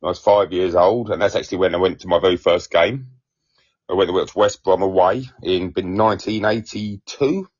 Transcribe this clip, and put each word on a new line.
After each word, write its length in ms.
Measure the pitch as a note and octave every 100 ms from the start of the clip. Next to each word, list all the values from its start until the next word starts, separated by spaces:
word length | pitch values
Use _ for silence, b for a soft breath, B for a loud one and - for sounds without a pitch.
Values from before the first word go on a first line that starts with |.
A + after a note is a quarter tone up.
I 40 | F2
was 120 | F2+
five 340 | - G#2 F#2+
years 220 | F2+ F#2
old, 360 | F2 F2+ A#2 A#2
and 100 | E2+
that's 140 | G2+ G2
actually 220 | - F#2
when 160 | F#2
I 40 | F2
went 220 | F#2 -
to 80 | F2+
my 120 | F2
very 160 | F#2 F2+
first 340 | - F2 -
game. 380 | E2+ F2 C3 C3 _ _ _ _ _ _ _ _
I 40 |
went 160 | F#2 F#2
to 280 | F2+ - -
West 260 | G#2 -
Brom 180 | - F#2
away 480 | G2 F#2+ F2+ A2 C3 _
in, 300 | - F#2 F2+ D#2
in 200 | F#2 F#2+
nineteen 480 | A2 G2 - A2
eighty-two 1040 | G#2 A2 G#2+ G#2 G#2+ G2 - - C#3 F#3 F#3+ _